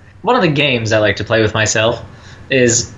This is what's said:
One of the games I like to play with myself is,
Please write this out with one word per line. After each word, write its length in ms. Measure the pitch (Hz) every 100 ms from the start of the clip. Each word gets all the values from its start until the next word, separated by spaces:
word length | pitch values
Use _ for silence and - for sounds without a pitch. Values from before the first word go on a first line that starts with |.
| - -
One 120 | 196
of 60 | 247
the 80 | 175
games 440 | 143 143 123 110
I 60 | 110
like 180 | 104 98
to 80 |
play 180 | 104 113
with 100 | 107
myself 500 | 110 107 113 113 120 - - - - -
is, 420 | 135 123 110 -